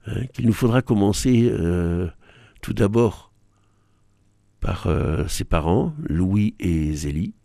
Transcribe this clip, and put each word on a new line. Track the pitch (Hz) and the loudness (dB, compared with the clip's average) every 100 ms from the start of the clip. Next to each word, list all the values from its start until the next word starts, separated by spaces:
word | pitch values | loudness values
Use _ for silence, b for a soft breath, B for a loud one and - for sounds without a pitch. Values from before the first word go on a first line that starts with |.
| - | -6
hein, | 98 127 | -6 -6
qu'il | - 120 | -2 0
nous | |
faudra | 104 123 123 | 2 2 2
commencer, | - 110 101 101 131 120 120 | 2 2 2 2 2 4 4
euh, | 107 85 87 85 85 87 - b b b b | 0 0 0 0 -2 -4 -10 b b b b
tout | - | -8
d'abord | 107 101 113 117 - - _ _ _ _ _ _ _ _ _ _ _ _ _ | 0 2 4 2 -2 -20 _ _ _ _ _ _ _ _ _ _ _ _ _
par, | 95 92 - | -4 -4 -2
euh, | 73 - 78 80 | 0 0 -2 -4
ses | - | -6
parents, | - 85 78 101 175 151 | -2 0 2 0 0 -6
Louis | - 80 92 101 107 - | -4 -2 0 2 0 -2
et | 95 82 76 | -2 0 -2
Zélie | 73 73 73 147 - | -4 -4 -4 -6 -8